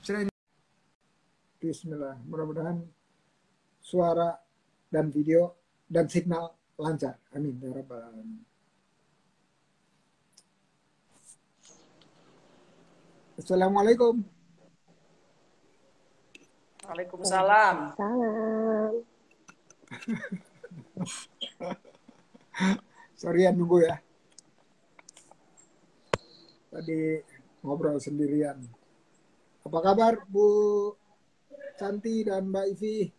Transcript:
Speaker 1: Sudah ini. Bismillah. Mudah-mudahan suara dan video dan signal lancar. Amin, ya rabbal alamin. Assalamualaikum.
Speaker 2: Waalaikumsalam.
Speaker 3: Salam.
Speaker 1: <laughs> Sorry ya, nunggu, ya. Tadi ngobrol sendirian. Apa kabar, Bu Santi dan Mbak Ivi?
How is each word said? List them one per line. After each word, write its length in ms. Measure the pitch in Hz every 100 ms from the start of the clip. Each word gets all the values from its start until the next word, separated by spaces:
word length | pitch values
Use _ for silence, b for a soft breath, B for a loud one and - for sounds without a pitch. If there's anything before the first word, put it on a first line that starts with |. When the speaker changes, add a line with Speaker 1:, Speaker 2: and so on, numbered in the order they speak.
| -
Speaker 1:
Sudah 240 | 208 202
ini. 40 | _ _ _ _ _ _ _ _ _ _ _ _ _
Bismillah. 640 | 165 151 170 151 135 131 123
Mudah-mudahan 480 | 160 156 151 160 175 - _ _ _ _ _ _ _ _ _
suara 560 | - 180 170 165 170 170 _ _ _ _ _
dan 160 | 156 156
video 480 | 147 151 165 175 - _ _ _
dan 160 | 165 165
signal 480 | 175 175 165 170 _ _ -
lancar. 400 | 156 156 139 127 _
Amin, 240 | 143 147 123
ya 160 | 131
rabbal 240 | 131 135 120
alamin. 480 | 117 113 110 110 _ _ _ _ _ _ _ _ _ _ _ _ _ _ _ _ _ _ _ _ _ _ _ _ _ _ _ _ - - _ _ - - _ _ _ _ _ _ _ _ _ _ _ _ _ _ _ -
Assalamualaikum. 800 | - 185 185 196 208 240 233 233 202 _ _ _ _ _ _ _ _ _ _ _ _ _ _ _ _ _ _ _ _ - _ _ _ _ 196
Speaker 2:
Waalaikumsalam. 1120 | 170 180 180 175 190 190 214 208 175 151 -
Speaker 3:
Salam. 1040 | 202 247 233 220 220 220 220 220 214 226 233 _ _ _ _ - _ - _
Speaker 1:
<laughs> 3000 | - - 226 - 185 - _ - 165 - - 185 - - _ - _ 175 - - _ - _ _ - _ - 185 196 _ b b _
Sorry 240 | 170 170
ya, 80 | 185
nunggu, 320 | 175 170 175
ya. 160 | 165 170 _ _ _ - _ _ _ _ _ - - - _ _ _ _ _ _ _ _ _ - - - - _ _
Tadi 480 | - 165 160 156 156 - b _ _
ngobrol 400 | - 170 160 147
sendirian. 560 | 139 147 147 147 147 135 123 113 _ _ _ _ _ _ _ _ -
Apa 160 | 165
kabar, 400 | 180 202 226 226 -
Bu 160 | 196 208 208 208 208 208 208 _ _ _ _ _ 277 - -
Santi 480 | 196 208 226 226
dan 240 | 214 190 190
Mbak 200 | 190 196
Ivi? 400 | 190 214 220 185